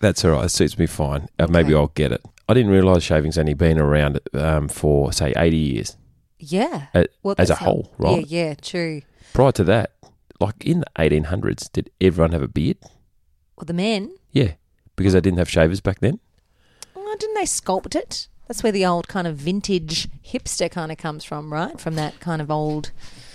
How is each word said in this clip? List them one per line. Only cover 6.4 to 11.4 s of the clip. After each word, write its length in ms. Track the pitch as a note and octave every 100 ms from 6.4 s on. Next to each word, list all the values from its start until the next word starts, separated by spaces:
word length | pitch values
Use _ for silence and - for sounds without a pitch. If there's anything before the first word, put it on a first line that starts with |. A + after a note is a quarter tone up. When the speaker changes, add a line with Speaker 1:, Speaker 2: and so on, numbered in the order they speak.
| D3 F3+ C#4 C#4 C#3+
Speaker 1:
A-, 140 | F3+ - -
Speaker 2:
Well, 100 | G3 G3
Speaker 1:
as 100 | -
a 40 |
Speaker 2:
that's 60 | -
how 40 | F3
Speaker 1:
whole, 260 | - - -
right? 280 | - - C#3+
Speaker 2:
Yeah, 200 | E3+ E3
yeah, 40 |
true. 480 | D3 - F3+ E3 D3+ - _ _
Speaker 1:
Prior 180 | - C3+
to 100 | -
that, 300 | E2+ A2 F#2+ _ - _ _ -
like, 240 | G2 -
in 180 | - E3+
the 60 | D3+ -
eighteen 240 | D#2+ D2+ D#2
hundreds, 420 | E2+